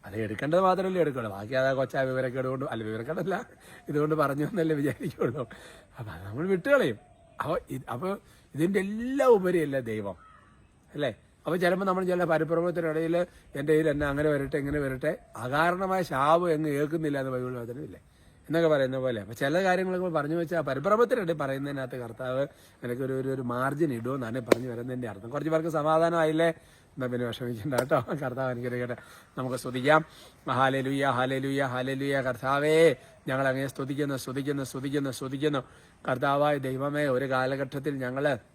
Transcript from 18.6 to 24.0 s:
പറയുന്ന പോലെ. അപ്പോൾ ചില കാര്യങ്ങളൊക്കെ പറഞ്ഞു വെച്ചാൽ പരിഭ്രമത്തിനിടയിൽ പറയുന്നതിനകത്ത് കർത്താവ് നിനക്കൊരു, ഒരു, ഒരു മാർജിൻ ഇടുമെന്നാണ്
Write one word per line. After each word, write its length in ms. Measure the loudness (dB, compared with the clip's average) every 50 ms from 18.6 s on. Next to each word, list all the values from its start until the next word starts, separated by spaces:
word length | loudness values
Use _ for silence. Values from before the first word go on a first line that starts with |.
| 4 6
പറയുന്ന 300 | 6 4 4 2 0 0
പോലെ. 220 | 0 0 -2 -2
അപ്പോൾ 140 | -4 -8 -6
ചില 300 | -2 0 2 2 4 4
കാര്യങ്ങളൊക്കെ 440 | 4 4 2 2 0 -2 -2 -2 0
പറഞ്ഞു 280 | 0 0 0 0 0
വെച്ചാൽ 240 | -2 0 0 0 -2
പരിഭ്രമത്തിനിടയിൽ 800 | 0 0 -2 0 2 2 4 4 4 4 4 0 0 -2 -2 -2
പറയുന്നതിനകത്ത് 580 | -2 -2 -2 -4 -4 -6 -4 -6 -6 -6 -6
കർത്താവ് 500 | -8 -8 -10 -8 -8 -4 -4 -2 -2 -2 -2 -4 -18 -20 -20 -20 _ -6
നിനക്കൊരു, 280 | -6 -4 -4 -2 -2
ഒരു, 160 | -2 -2 -2 -2
ഒരു 140 | -4 -2
മാർജിൻ 500 | -2 -4 -2 0 -2 -2 0 0 0 0
ഇടുമെന്നാണ് 480 | 0 -2